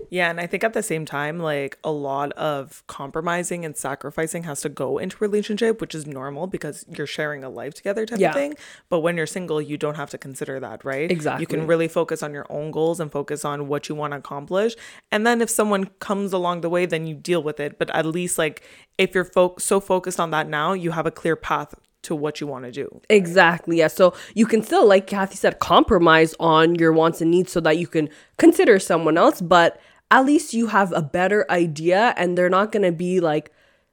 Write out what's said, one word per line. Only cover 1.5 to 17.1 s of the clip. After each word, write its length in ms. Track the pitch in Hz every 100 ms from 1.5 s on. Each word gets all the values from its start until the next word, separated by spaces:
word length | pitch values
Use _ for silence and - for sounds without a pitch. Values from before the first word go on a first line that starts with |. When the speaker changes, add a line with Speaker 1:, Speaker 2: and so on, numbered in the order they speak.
| 143 135 -
Speaker 1:
a 80 | -
lot 420 | 151 139 139 143
of 520 | - 151 143 139 - -
compromising 800 | - 139 160 170 175 175 175
and 100 | 160
sacrificing 680 | 143 135 139 143 156 160 175
has 180 | 170 143
to 60 | 156
go 300 | 139 131 135
into 180 | 185 -
relationship, 600 | 208 208 202 208 226 226
which 140 | 160
is 120 | 156 151
normal 400 | 135 135 143 185
because 360 | 185 151 139 -
you're 120 | 160 143
sharing 380 | - 151 143
a 40 | 131
life 240 | 120 127
together 320 | - 196 202
type 140 | 220 226
Speaker 2:
Yeah. 100 | 175
Speaker 1:
of 40 |
thing. 200 | 277 285 294 - - -
But 100 | 175
when 160 | 165 170
you're 100 | 156
single, 360 | 196 175 151
you 160 | 143 147
don't 180 | 151 151
have 140 | 143
to 80 | 131
consider 420 | 139 131 139 135
that, 240 | 120 110
right? 260 | 139 135 170
Speaker 2:
Exactly. 320 | 175 147 131
Speaker 1:
You 20 | 165
can 200 | 156 156
really 220 | 165 165
focus 340 | 170 165 160
on 120 | 151
your 100 | 143 -
own 220 | 147 156
goals 280 | 156 160 170
and 100 | 151
focus 320 | 143 143 147
on 260 | 147 147 143
what 200 | 143 -
you 60 |
wanna 240 | 151 147 143
accomplish. 580 | - 143 147 185 226 226 - - -
And 160 | 208 226
then 140 | 240
if 80 | 220
someone 380 | - 208 202 190 -
comes 360 | - 196 202
along 260 | 185 175 175
the 80 | 170
way, 160 | 175
then 220 | 180 160
you 80 | 160